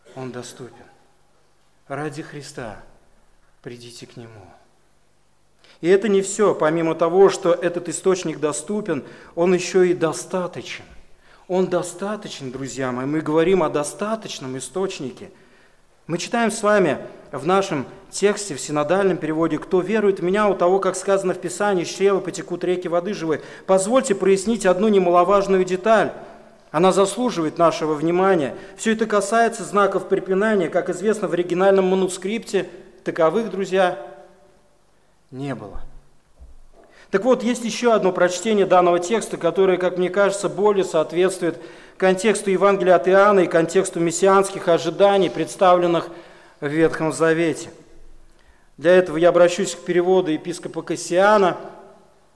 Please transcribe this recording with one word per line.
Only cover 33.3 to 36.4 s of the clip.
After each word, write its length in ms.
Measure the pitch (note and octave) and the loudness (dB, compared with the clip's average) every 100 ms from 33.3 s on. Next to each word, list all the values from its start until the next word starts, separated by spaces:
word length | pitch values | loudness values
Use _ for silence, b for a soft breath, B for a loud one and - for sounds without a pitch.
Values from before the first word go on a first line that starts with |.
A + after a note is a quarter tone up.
| F#3+ G#3+ | 2 -2
друзья, 480 | F#3+ F#3 F#3+ F3+ F3 - - - - _ _ _ _ _ _ _ _ _ | -4 -2 0 0 0 -10 -18 -20 -20 _ _ _ _ _ _ _ _ _
не 240 | C3 C#3 | -10 -8
было. 260 | A2+ G2+ F#2 - - - _ _ _ | -8 -10 -10 -10 -14 -20 _ _ _